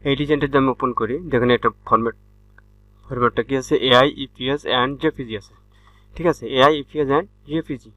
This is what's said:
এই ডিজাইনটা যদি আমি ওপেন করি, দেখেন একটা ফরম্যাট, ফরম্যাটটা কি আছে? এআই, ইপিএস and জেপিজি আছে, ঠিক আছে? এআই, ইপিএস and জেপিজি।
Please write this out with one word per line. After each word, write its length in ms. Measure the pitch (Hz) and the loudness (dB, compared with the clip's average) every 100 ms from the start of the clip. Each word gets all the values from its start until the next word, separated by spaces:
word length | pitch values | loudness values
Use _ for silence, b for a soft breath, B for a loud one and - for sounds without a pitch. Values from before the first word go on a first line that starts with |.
| 143 | -2
এই 60 | 139 | -2
ডিজাইনটা 260 | 147 147 139 | 0 0 2
যদি 100 | 139 | 2
আমি 80 | 135 120 | 0 0
ওপেন 140 | 131 117 | -4 -4
করি, 140 | 110 143 175 | -4 -6 -2
দেখেন 180 | 131 123 120 | 0 2 2
একটা 120 | 117 - - | 0 -4 0
ফরম্যাট, 280 | 113 117 - _ _ _ - _ _ _ _ - | 0 0 -6 _ _ _ -20 _ _ _ _ -12
ফরম্যাটটা 360 | 123 120 - 113 | -2 0 0 -2
কি 60 | 135 | -4
আছে? 120 | - 151 131 | 0 0 4
এআই, 200 | 123 143 - | 4 4 -2
ইপিএস 360 | 135 _ 123 143 - 123 | -14 _ -6 -6 -2 -2
and 120 | 127 139 | -2 -2
জেপিজি 320 | 156 147 120 107 | -4 -4 -10 -10
আছে, 140 | - _ _ b b b b | -12 _ _ b b b b
ঠিক 120 | - 170 | -4 -4
আছে? 120 | 147 113 131 | -2 -4 4
এআই, 160 | 139 156 | 4 4
ইপিএস 260 | 135 151 135 139 | -4 -4 0 0
and 100 | 196 _ - | -2 _ -8
জেপিজি। 420 | 160 - 131 113 | -8 -6 -12 -14